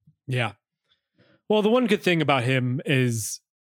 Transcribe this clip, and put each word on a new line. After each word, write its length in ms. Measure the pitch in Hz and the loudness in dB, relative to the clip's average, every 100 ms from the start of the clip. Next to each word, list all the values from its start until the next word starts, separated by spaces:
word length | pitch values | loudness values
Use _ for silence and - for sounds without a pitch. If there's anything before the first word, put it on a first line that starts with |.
| _ _ - | _ _ -8
Yeah. 260 | 127 113 - _ _ _ _ _ _ _ _ - | -6 -6 -8 _ _ _ _ _ _ _ _ -2
Well, 140 | 214 | 0
the 80 | 208 | 2
one 160 | 247 233 | 2 2
good 160 | 202 | 0
thing 180 | 180 170 | 2 0
about 220 | 147 135 | 2 0
him 380 | 123 131 123 131 | 0 0 0 -2
is 560 | - 135 123 117 107 - _ _ _ | 0 2 2 -2 -6 -10 _ _ _